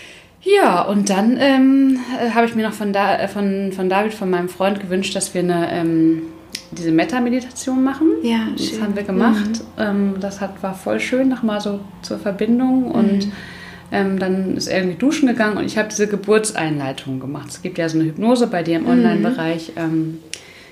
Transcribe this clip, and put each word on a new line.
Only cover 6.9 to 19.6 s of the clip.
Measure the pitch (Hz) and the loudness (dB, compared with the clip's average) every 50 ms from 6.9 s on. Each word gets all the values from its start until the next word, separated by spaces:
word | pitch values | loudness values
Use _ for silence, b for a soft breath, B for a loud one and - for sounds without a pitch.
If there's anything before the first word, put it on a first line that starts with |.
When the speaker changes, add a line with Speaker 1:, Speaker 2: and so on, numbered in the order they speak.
Speaker 1:
Metta-Meditation | 160 165 180 - 247 254 240 240 240 254 247 - - - - 262 262 262 262 | 2 2 2 2 0 -2 0 0 0 -2 -4 -6 -12 -8 -6 -2 0 2 2
machen. | 269 269 - 320 330 - - - | 0 0 2 2 2 2 2 0
Speaker 2:
Ja, | 233 233 226 220 220 - | 0 0 0 0 -2 -4
Speaker 1:
Das | - 202 - | -4 -4 -4
Speaker 2:
schön. | 214 220 | -2 -2
Speaker 1:
haben | 214 202 202 | -2 -2 -2
wir | 202 208 | -4 -2
gemacht. | 196 190 185 220 233 220 208 208 214 226 226 - - - - | -2 0 2 4 4 4 2 0 -2 -4 -6 -8 -10 -6 -4
Speaker 2:
Mhm. | 220 | -2
Speaker 1:
Ähm, | 208 202 202 202 196 190 190 | 0 0 0 0 0 0 -2
das | 196 196 196 - | -6 -6 -6 -6
hat, | 202 190 196 - - | -8 -8 -8 -6 -8
war | 190 190 | -8 -6
voll | 185 - 208 214 220 | -6 -4 -4 -2 -2
schön, | - - 254 254 269 262 | -2 -2 0 2 2 2
nochmal | 254 233 226 220 208 208 | 0 0 -2 -2 -2 -2
so | - 208 202 202 202 - - - - | -4 -4 -6 -6 -8 -12 -16 -16 -10
zur | - 214 202 | -10 -8 -6
Verbindung. | - 208 190 196 220 220 240 240 262 254 262 262 247 240 | -4 -6 -2 -2 0 2 2 2 4 2 2 2 2 0
Und, | - - 220 208 202 196 196 | 2 2 4 4 4 2 0
Speaker 2:
Mhm. | 202 B B B B B B B B B B B B | -2 B B B B B B B B B B B B
Speaker 1:
ähm, | - 202 196 196 190 190 | -2 0 0 0 0 0
dann | 190 190 185 190 190 185 - | 0 0 0 0 0 -2 -2
ist | - - - | -4 -2 -2
er | - 190 | -2 0
irgendwie | 185 180 175 - | 0 -2 -2 0
duschen | 240 285 311 - 277 247 | 0 0 2 2 2 2
gegangen | 226 - 214 214 202 190 | 2 2 0 0 0 -2
und | - | -4
ich | - - 214 | -2 -2 -2
habe | 208 214 | -2 -2
diese | - 208 208 208 | -2 -2 -2 -2
Geburtseinleitung | 202 190 - 202 214 220 214 - - - 160 156 151 143 135 131 135 - - 135 131 131 | -2 -4 0 2 2 2 2 0 -2 -2 -2 -2 -2 -2 -4 -4 -6 -8 -8 -8 -8 -6
gemacht. | 131 131 147 147 135 - | -6 -8 -8 -8 -10 -12
Es | - - | -14 -10
gibt | - 175 - - | -10 -8 -4 -2
ja | 165 160 | -2 0
so | 156 160 | 2 0
eine | 160 156 | 0 0
Hypnose | 156 - 202 233 254 233 240 - | -2 0 2 2 4 4 2 0
bei | 185 175 165 | 0 -2 -2
dir | 165 165 165 | 0 0 0
im | - | 2
Speaker 2:
Mhm. | 247 | 4
Speaker 1:
Online-Bereich. | 247 247 233 220 208 202 208 226 254 - 160 160 165 165 | 4 4 4 4 4 2 0 0 0 -2 -2 -2 -2 -4